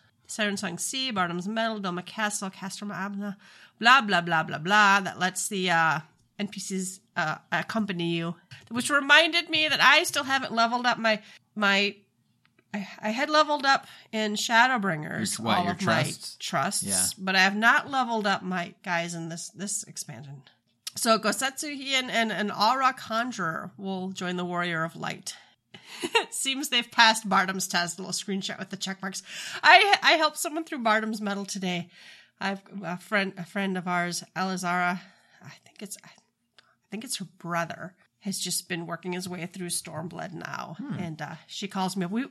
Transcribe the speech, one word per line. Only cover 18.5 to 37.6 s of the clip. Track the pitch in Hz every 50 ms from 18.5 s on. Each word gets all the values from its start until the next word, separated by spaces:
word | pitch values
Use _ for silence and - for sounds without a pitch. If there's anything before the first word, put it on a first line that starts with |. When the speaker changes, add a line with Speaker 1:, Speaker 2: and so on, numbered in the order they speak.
| 180 185 175 165 - _ -
Speaker 1:
guys | 190 175 170 170 175 170
in | 165 165 156
this, | 165 170 - -
this | - - 190 208 - - -
expansion. | - - - - - 147 - 151 139 139 139 - - _ _ _ _ _ _ - - -
So | - - 240 226 214
Gosetsu | 220 214 214 - 262 269 269 - - 302 294
Hien | 269 277 269 269 262 254 247
and | 180 226 226 220
an | 202 170 208 202
Aura | - 170 202 220 254 269 269 262 262
Conjurer | 262 - - 226 220 240 254 226 220 - 165 - - - 175 - -
will | 202 190 190 185 180 190
join | 190 - 185 180 180
the | 180 180
Warrior | 175 180 175 175 175 170 160 160
of | 165 -
Light. | 160 156 - - - - - - -
<laughs> | - _ _ _ _ _ - - - - - - -
It | - - 453 381 - -
seems | - - 262 269 269 302 -
they've | 254 240 233 240
passed | - - 233 220 220 226 - 202
Bardom's | 190 190 185 185 190 190 185 -
test. | - 175 175 170 - -
A |
little | 185 180 190
screenshot | - - - 196 196 190 - 196 -
with | 196 185
the | - 190
check | - 190 190 -
marks. | 190 196 190 - - - - - - - - - -
I, | 294 339 370 427 392 403 - -
I | 254 330
helped | 311 320 302 302 -
someone | - 339 302 330 320
through | - 330 277
Bardom's | 233 226 214 220 220 220 220 202
Metal | 214 202 202 202 196
today. | 190 - 196 190 185 180 175 170 - _ - - - - - - _ _ -
I've | 185 190 196 190 - - - 196 196
a | 165 175 180
friend, | - - 220 202 196 196 190 -
a | 175
friend | - - 202 196 190 185 185
of | 170 180
ours, | 180 175 175 175 175 - - - -
Elizara. | - 190 190 185 180 180 175 175 180 180 175 180 180 - - - _ _ _ _ -
I | - - - - _
think | - _ -
it's, | 220 196 - - -
I | - - _ _ _ _ _ _ _ _ _ _ _ _ _ _ -
think | - 220 226
it's | 247 - -
her | 196 - _ _
brother, | - 170 175 170